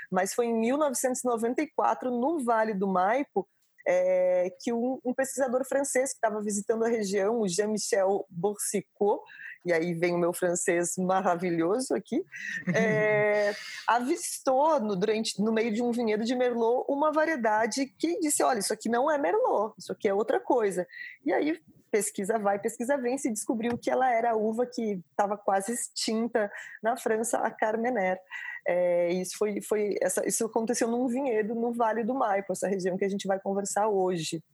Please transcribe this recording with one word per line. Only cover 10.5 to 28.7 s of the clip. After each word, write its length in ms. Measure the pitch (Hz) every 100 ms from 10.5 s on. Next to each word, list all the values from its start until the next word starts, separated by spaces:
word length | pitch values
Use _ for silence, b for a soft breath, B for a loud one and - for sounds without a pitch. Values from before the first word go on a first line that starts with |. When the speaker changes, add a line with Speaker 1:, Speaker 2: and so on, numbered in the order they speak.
| 175 - 175 175 -
Speaker 1:
maravilhoso 960 | 185 190 185 170 180 170 165 233 262
aqui, 300 | 226 - 269 - B B 170 180
Speaker 2:
<laughs> 100 | 170
Speaker 1:
é, 800 | 220 214 214 214 208 208 208 202 B B -
avistou 920 | 233 247 349 - - - 262 311 294
no, 160 | 214 190
durante, 460 | 214 220 220 -
no 100 | 214
meio 220 | 220 226
de 80 | 214
um 100 | 240
vinhedo 320 | 233 233 214
de 120 | 233 254
Merlot 500 | 247 233 226 247 -
uma 240 | 277 302
variedade 760 | 302 311 311 220 214 233 254 269 -
que 220 | 320 349
disse, 240 | 302 -
"Olha, 160 | 285 247
isso 140 | -
aqui 160 | 214 220
não 200 | 233 294
é 80 | 294
Merlot, 580 | 311 427 494 277 214 -
isso 140 | -
aqui 160 | 190 208
é 60 |
outra 260 | 196 226 381
coisa." 480 | - 262 208 180 180 B B B 285
E 60 |
aí 260 | - 294 349 - - _
pesquisa 480 | 208 196 - 190 220
vai, 180 | 202 202
pesquisa 400 | 220 - 233 285
vem, 200 | 240 269
se 120 | 277
descobriu 480 | 214 - 226 233 240
que 140 | -
ela 180 | 247 262
era 220 | 233 233
a 40 | 220
uva 300 | 214 226 240
que 360 | - 226 190 - -
tava 220 | 202 208
quase 360 | - 196 196
extinta 760 | 240 - - - 220 233 233 202 B B B
na 140 | 214 247
França, 440 | - 220 226 -
a 120 | 220
Carmener. 640 | - 220 220 233 240 185 185 B B B B
É, 460 | -